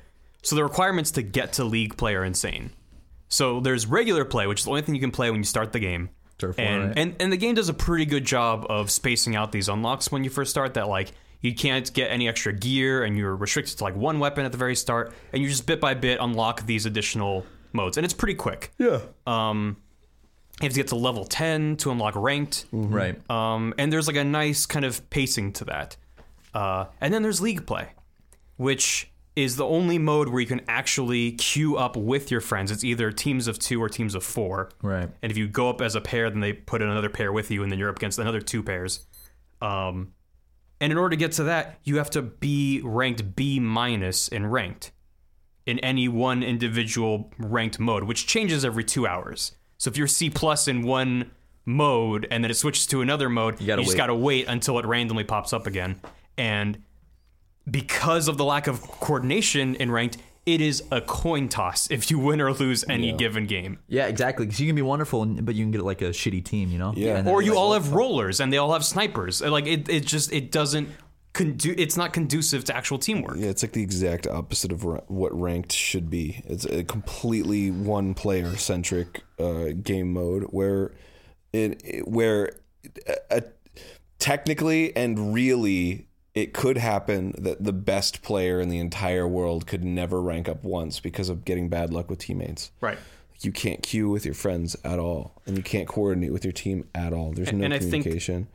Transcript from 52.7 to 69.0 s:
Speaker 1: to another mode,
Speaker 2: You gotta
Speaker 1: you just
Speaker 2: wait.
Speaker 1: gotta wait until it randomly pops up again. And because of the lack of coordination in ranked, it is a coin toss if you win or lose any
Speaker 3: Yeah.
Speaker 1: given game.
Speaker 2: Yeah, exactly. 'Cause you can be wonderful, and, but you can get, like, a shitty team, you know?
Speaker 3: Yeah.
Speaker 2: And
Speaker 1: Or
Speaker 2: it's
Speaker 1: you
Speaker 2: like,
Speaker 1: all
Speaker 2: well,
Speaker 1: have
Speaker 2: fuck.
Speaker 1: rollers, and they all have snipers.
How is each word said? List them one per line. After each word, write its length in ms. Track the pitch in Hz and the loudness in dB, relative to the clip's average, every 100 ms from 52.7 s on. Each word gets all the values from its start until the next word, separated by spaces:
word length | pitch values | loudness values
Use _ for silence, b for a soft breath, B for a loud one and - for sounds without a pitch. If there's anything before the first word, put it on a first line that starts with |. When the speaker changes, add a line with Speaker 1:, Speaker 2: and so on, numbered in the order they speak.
| 143 - | 2 2
Speaker 1:
to 140 | 135 | 2
another 260 | 123 147 131 | 2 2 2
mode, 300 | 117 113 110 | 2 2 0
Speaker 2:
You 80 | 104 | 0
gotta 140 | 107 | 2
Speaker 1:
you 40 | 101 | 2
just 100 | 92 | 2
Speaker 2:
wait. 40 | |
Speaker 1:
gotta 160 | 123 117 | 2 2
wait 320 | 139 131 - | 4 2 2
until 320 | 120 143 120 | 0 0 0
it 60 | 113 | 2
randomly 380 | 120 117 110 101 | 0 2 0 0
pops 260 | 107 - | -2 0
up 120 | 113 107 | -2 -2
again. 320 | 95 90 92 - B B - | -4 -4 -6 -10 B B -4
And 460 | 117 104 104 104 - - - - _ _ _ _ - | 0 0 0 -4 -8 -20 -20 -20 _ _ _ _ -4
because 580 | 127 - - 165 165 151 | -4 -2 0 2 2 2
of 100 | 147 | 2
the 80 | 143 | 2
lack 220 | 143 143 | 2 2
of 140 | 123 | -2
coordination 920 | - - - 139 127 190 214 143 131 131 | -6 -6 0 0 2 2 2 2 2 0
in 140 | 123 | 0
ranked, 260 | 117 120 - B B - | 0 0 -4 B B 2
it 160 | 165 | 2
is 220 | 151 139 - | 2 0 -2
a 100 | 123 | -2
coin 480 | - - 170 151 127 | -2 -2 0 2 0
toss 400 | - 90 - - | 0 -2 0 -2
if 220 | 131 - | 0 0
you 80 | 156 | 2
win 200 | 139 151 | 4 4
or 140 | 135 | 2
lose 320 | 135 135 120 - | 2 2 2 0
any 220 | 120 117 | 0 0
Speaker 3:
Yeah. 60 | 113 | 2
Speaker 1:
given 300 | 113 107 104 | 0 0 -2
game. 320 | 95 92 - - | -2 -4 -8 -2
Speaker 2:
Yeah, 180 | 123 113 | 0 0
exactly. 400 | 110 127 131 107 | 0 0 0 -2
'Cause 140 | 104 | 0
you 80 | 151 | 2
can 80 | 151 | 2
be 80 | |
wonderful, 400 | 131 143 147 117 | 2 0 0 0
and, 200 | 107 107 | 0 0
but 120 | 113 107 | -2 0
you 80 | |
can 80 | 110 | 0
get, 100 | 107 | 0
like, 200 | 92 95 | -2 -2
a 60 | 90 | -2
shitty 320 | 87 110 92 - | -2 -2 -2 -2
team, 260 | 104 92 | -2 0
you 60 | 87 | 0
know? 160 | 92 101 | -2 0
Speaker 3:
Yeah. 220 | 110 98 | 0 2
Speaker 2:
And 100 | 98 | 4
Speaker 1:
Or 120 | 196 | 4
Speaker 2:
it's 60 | 208 | 4
Speaker 1:
you 60 | |
Speaker 2:
like, 60 | 202 | 4
Speaker 1:
all 100 | 202 | 4
Speaker 2:
well, 100 | 214 | 4
Speaker 1:
have 60 | 143 | 4
Speaker 2:
fuck. 80 | 165 | 2
Speaker 1:
rollers, 420 | 254 147 98 95 | 2 2 0 2
and 140 | 135 | 2
they 40 | 139 | 2
all 120 | 143 | 4
have 120 | 160 151 | 2 2
snipers. 560 | 185 | 0